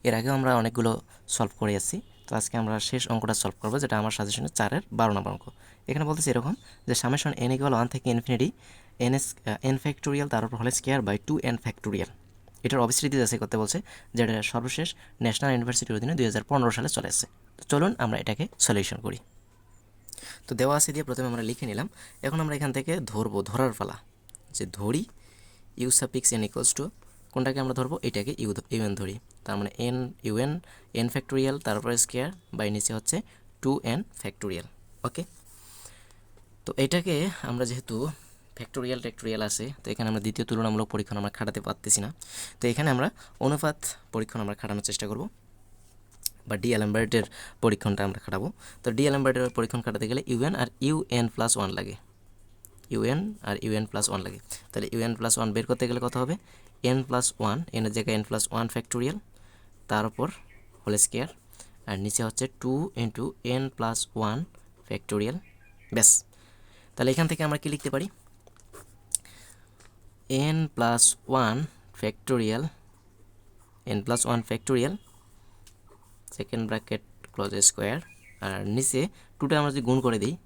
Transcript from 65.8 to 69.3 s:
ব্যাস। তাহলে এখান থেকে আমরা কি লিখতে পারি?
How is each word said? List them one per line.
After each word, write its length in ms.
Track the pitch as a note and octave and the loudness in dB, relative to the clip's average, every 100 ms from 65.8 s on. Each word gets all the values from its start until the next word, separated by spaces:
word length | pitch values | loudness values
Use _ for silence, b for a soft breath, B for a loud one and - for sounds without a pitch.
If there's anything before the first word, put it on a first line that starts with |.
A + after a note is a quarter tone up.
| - | -4
ব্যাস। 160 | A2+ A2+ - - b b b b b b | 6 8 8 2 b b b b b b
তাহলে 160 | - B2+ | 2 4
এখান 120 | C3+ D#3+ | 6 4
থেকে 120 | D#3+ D#3 | 4 2
আমরা 120 | D3 | 0
কি 60 | D3+ | -2
লিখতে 160 | C#3+ C#3+ | -2 -2
পারি? 140 | C3+ G3 - - - - - - - - - - - B | -2 -4 -10 -20 -20 -20 -20 -20 -20 -20 -20 -4 -4 B